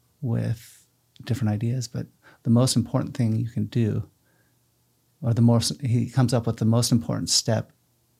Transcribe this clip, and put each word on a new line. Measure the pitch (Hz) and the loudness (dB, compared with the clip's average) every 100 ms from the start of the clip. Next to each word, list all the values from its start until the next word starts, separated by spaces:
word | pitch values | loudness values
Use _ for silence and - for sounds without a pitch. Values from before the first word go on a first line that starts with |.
| _ - | _ -10
with | 131 117 113 113 - - _ _ _ - | -4 -2 -2 -6 -10 -20 _ _ _ -14
different | - 110 107 | -6 -2 -2
ideas, | 104 117 127 117 | 0 -2 -4 -6
but | 127 - _ _ _ | -8 -10 _ _ _
the | 120 | 2
most | 120 131 123 | 4 4 2
important | - 131 - - | 0 -2 -4 -2
thing | 113 110 | 0 0
you | 117 | -2
can | - 104 | -4 -4
do, | 123 110 107 - _ _ _ _ _ _ _ _ _ _ - | 0 0 -2 -6 _ _ _ _ _ _ _ _ _ _ -8
or | 127 | -2
the | 113 | 4
most, | 117 117 - 151 | 4 4 2 -4
he | 131 120 117 | -2 0 0
comes | 135 120 | 0 2
up | 131 117 | 2 -2
with | - | 0
the | 110 | 2
most | 117 117 | 2 2
important | 120 - 110 87 | 0 0 -6 -2
step | - - 113 - _ _ _ _ | -2 0 -2 -4 _ _ _ _